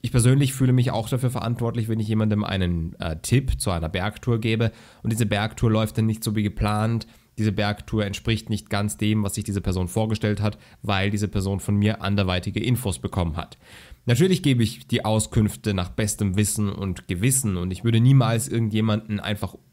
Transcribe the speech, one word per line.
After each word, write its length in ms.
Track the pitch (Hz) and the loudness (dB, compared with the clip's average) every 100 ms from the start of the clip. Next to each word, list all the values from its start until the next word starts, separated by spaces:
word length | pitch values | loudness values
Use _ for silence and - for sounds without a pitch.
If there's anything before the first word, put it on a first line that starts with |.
| 123 | 2
ich 60 | |
persönlich 400 | 127 117 135 139 | 4 6 6 2
fühle 200 | - 131 | 2 2
mich 200 | 127 123 | 4 2
auch 160 | 107 110 | 0 -2
dafür 220 | 131 123 | -2 -2
verantwortlich, 580 | 123 113 117 117 120 110 | -2 -4 -2 -2 -2 -4
wenn 100 | 110 | -2
ich 80 | 107 | 0
jemandem 380 | 110 107 104 | 2 2 2
einen, 500 | 104 95 90 85 82 - | 0 0 0 -2 -4 -6
äh, 160 | 90 78 | -6 -6
Tipp 380 | - 123 131 - | 2 2 2 -2
zu 120 | - | 0
einer 160 | 85 80 | -2 -2
Bergtour 500 | 90 98 - - 117 | -2 -4 -4 -2 0
gebe 320 | 110 110 113 - - - | 0 0 0 -2 -20 -10
und 100 | - | -6
diese 140 | 110 113 | -2 0
Bergtour 420 | 104 110 - 120 | 0 -2 0 2
läuft 300 | 110 110 - | 2 0 0
dann 80 | 110 | 0
nicht 160 | 110 | 0
so 140 | - 107 | -2 -2
wie 80 | |
geplant. 640 | 104 - 104 107 110 113 - - _ - | -2 0 -2 0 0 -2 -6 -20 _ -2
Diese 120 | 107 | -2
Bergtour 540 | 98 104 104 - 110 | 0 -2 -2 -4 -2
entspricht 440 | 101 101 - 110 - | -2 -4 -2 -2 -2
nicht 220 | 107 - | -6 -4
ganz 260 | 101 104 - | -2 -2 -2
dem, 280 | 107 107 | 0 2
was 100 | 101 | 0
sich 80 | - | -4
diese 180 | 101 101 | -4 -2
Person 280 | 98 92 90 | 0 -2 -2
vorgestellt 520 | - 110 107 107 104 | -2 -2 0 0 0
hat, 180 | 104 104 - - | -2 -4 -18 -12
weil 300 | 107 98 98 | -4 0 0
diese 160 | 101 101 | 0 -2
Person 320 | 104 95 98 | -2 -2 -2
von 140 | - | 0
mir 280 | 104 104 110 | 2 2 2
anderweitige 580 | 95 101 92 90 87 101 | -2 0 0 0 -2 -4
Infos 380 | 110 123 104 - | 0 0 0 -4
bekommen 380 | 98 - 85 80 | -4 -2 -2 -2
hat. 220 | - - - - - - | -8 -16 -20 -20 -20 -12
Natürlich 400 | - 117 185 185 | 0 2 4 4
gebe 180 | 147 127 | 2 2
ich 240 | 110 - - | 2 -2 -4
die 180 | 117 | -2
Auskünfte 720 | 107 110 110 - 107 - 107 | 2 0 2 2 2 0 -2
nach 160 | 98 90 | -2 -4
bestem 460 | - 107 - 101 95 | -2 -4 0 0 2
Wissen 340 | 104 - 104 | 0 0 -2
und 380 | - 95 87 - | -2 -6 -6 -6
Gewissen 480 | 87 117 135 107 92 | 0 0 2 0 -2
und 160 | 90 | -4
ich 100 | 92 | -2
würde 160 | 117 113 | 2 4
niemals 480 | 123 135 113 117 - | 6 6 6 0 -2
irgendjemanden 720 | 117 113 107 110 107 - 104 | -2 0 0 0 0 -2 -6
einfach 380 | - 104 95 - _ | -4 -6 -6 -10 _